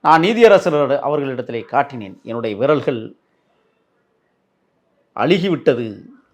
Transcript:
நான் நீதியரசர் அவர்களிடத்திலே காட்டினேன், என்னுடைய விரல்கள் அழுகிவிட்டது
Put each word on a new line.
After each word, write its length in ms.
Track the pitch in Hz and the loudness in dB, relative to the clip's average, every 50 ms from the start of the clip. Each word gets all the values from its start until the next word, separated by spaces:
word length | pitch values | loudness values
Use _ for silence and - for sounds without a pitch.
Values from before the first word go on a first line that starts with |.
நான் 200 | - 151 156 160 | 4 4 4 4
நீதியரசர் 760 | 165 196 233 220 233 220 202 185 190 180 156 147 143 127 135 139 - | 4 2 2 6 6 6 6 6 4 2 0 0 0 0 0 -2 -2
அவர்களிடத்திலே 640 | 135 147 151 139 135 131 120 123 - 120 117 113 | -2 -2 -2 -4 -4 -6 -8 -8 -8 -8 -10 -10
காட்டினேன், 560 | - - 120 139 139 131 120 104 95 95 - _ | -2 -2 -2 -2 -2 -6 -12 -12 -14 -16 -18 _
என்னுடைய 320 | 113 113 117 117 113 104 | -10 -10 -8 -6 -6 -4
விரல்கள் 600 | 98 123 139 151 147 - - 135 113 110 - - _ _ _ _ _ _ _ _ _ _ _ _ _ _ _ _ _ _ _ _ _ _ _ _ _ _ _ _ _ _ _ _ _ _ _ _ _ _ _ _ | -2 0 0 0 0 0 -4 -6 -6 -8 -14 -18 _ _ _ _ _ _ _ _ _ _ _ _ _ _ _ _ _ _ _ _ _ _ _ _ _ _ _ _ _ _ _ _ _ _ _ _ _ _ _ _
அழுகிவிட்டது 720 | - 110 139 175 190 170 196 170 139 - - 135 117 120 110 101 - - - - _ _ _ | -4 0 0 0 0 0 -2 -4 0 0 0 0 0 -2 -8 -10 -14 -18 -20 -20 _ _ _